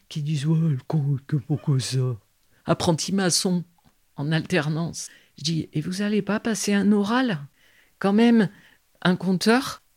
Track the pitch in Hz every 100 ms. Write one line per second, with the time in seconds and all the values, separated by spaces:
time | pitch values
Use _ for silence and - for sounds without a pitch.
0 | _ 160 147 156 147 160 165 131 - 160
1 | 139 135 - 147 - 147 - 135 - 131
2 | 127 117 - _ _ _ - 165 - 160
3 | - 196 185 - 196 180 165 _ _ _
4 | _ - 147 160 - 185 147 160 170 -
5 | - - _ - 143 160 - 156 156 185
6 | 208 208 196 214 240 208 - 202 196 208
7 | 202 247 254 165 143 _ _ _ _ _
8 | 190 208 233 233 185 - - _ _ _
9 | 170 180 175 185 214 240 269 - _